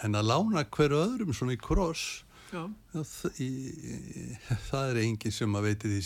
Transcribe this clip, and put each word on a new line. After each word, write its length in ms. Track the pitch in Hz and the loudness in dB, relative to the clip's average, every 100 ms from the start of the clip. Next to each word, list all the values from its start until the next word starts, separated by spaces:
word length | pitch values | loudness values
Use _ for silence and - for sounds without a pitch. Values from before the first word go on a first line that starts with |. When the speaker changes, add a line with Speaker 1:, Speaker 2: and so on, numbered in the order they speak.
Speaker 1:
en 120 | 107 104 | 0 2
að 120 | 107 | 4
lána 360 | 135 220 180 143 | 4 4 2 0
hverju 360 | - 147 147 | 4 4 6
öðrum 300 | 185 247 196 | 2 0 -2
svona 220 | - 127 127 | 0 0 -2
í 40 | |
kross, 640 | - 170 170 160 - - - - - | 2 2 4 0 -6 -8 -14 -20 -10
Speaker 2:
Já. 120 | 180 175 214 - | -8 -8 -10 -8
Speaker 1:
já, 80 | 160 | -6
þ-, 300 | 147 - - - | -6 -4 -6 -2
í, 60 | 131 | -4
í, 760 | 131 135 - 123 123 - - 123 117 - 117 - | -4 -6 -8 -8 -10 -10 -10 -10 -10 -4 -4 -2
það 240 | 135 135 | -2 0
er 80 | 120 | 2
enginn 320 | 113 110 110 - | 2 0 -2 0
sem 200 | 110 101 | 0 2
að 120 | 104 | 2
veiti 240 | 104 110 | 0 0
því 80 | 101 | -2